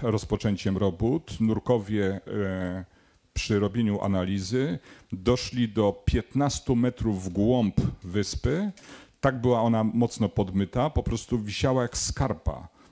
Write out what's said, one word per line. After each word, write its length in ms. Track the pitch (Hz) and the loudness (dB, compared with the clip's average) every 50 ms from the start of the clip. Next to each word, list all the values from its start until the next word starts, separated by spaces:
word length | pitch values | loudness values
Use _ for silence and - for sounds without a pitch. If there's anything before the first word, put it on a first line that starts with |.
rozpoczęciem 760 | - 117 107 104 - - 110 101 - 110 101 90 - 101 95 92 | -2 0 0 0 0 -2 -4 -2 0 0 -2 0 -2 -2 0 2
robót 600 | 101 98 87 87 110 117 139 160 - - - - | 0 0 0 0 -2 0 0 -2 -4 -6 -4 -2
nurkowie, 840 | 110 110 110 104 - - 123 113 98 101 107 104 101 92 98 92 - - | 0 0 0 0 2 0 0 0 0 -2 -2 0 0 0 -2 -4 -8 -8
e, 580 | 107 107 101 95 92 92 90 87 90 92 92 - _ _ _ _ _ _ _ _ - | -6 -4 -4 -2 -4 -4 -4 -4 -6 -8 -10 -12 _ _ _ _ _ _ _ _ -8
przy 260 | - - - 107 101 | -6 -2 0 2 2
robieniu 420 | 104 101 98 120 117 104 101 98 | 2 2 0 0 0 0 0 0
analizy 800 | 98 101 98 92 92 95 98 98 92 92 117 127 135 - 87 - - - - - - - | 0 0 0 0 0 0 -2 -4 -4 -2 -2 -2 -2 -2 -4 -6 -10 -16 -20 -20 -14 -12
doszli 580 | - 95 92 120 123 120 - - - 123 120 110 | -10 -4 2 2 2 2 0 -4 -2 0 0 0
do 340 | 101 110 104 101 101 - - | 2 4 4 4 2 0 -2
piętnastu 680 | - - 123 - - - 135 143 139 - - - - 131 | 0 0 0 -2 0 -2 0 0 0 -2 -4 -2 0 2
metrów 480 | 120 123 123 123 - - 113 104 92 92 | 2 2 2 0 0 -2 -2 -2 -2 -4
w 60 | 92 | -4
głąb 520 | 87 98 101 117 127 123 110 95 - - - - - - - | 0 2 4 4 4 4 4 2 2 2 0 0 -4 -6 -10
wyspy. 680 | 90 90 104 98 - - - - 123 143 175 208 202 180 - - - - - - _ _ - | -4 -2 -2 -2 -2 -4 -4 -2 0 0 0 -2 -4 -6 -8 -18 -20 -20 -20 -20 _ _ -2
Tak 200 | - 139 131 120 | 0 0 0 2
była 200 | 117 123 123 113 | 2 2 4 4
ona 220 | 113 117 117 110 110 | 4 4 4 4 2
mocno 460 | 110 - 117 120 113 - - 110 95 | 2 2 2 0 0 0 0 -2 0
podmyta, 600 | - 113 101 92 92 98 98 - - 123 135 151 | 2 0 -2 0 2 0 0 0 0 0 0 0
po 140 | - 117 - | 0 -2 -2
prostu 360 | - 117 113 - - 123 120 | -2 -4 -4 -4 -2 -4 -4
wisiała 420 | 104 104 95 - - 135 131 131 | -2 -4 -6 0 0 2 2 2
jak 160 | 120 113 - - | 0 0 -2 -4
skarpa 680 | - - - - 139 - 95 - - - 71 64 82 - _ _ - - | -4 -4 -2 -2 -2 -2 -2 -4 -4 -6 -6 -6 -10 -18 _ _ -20 -20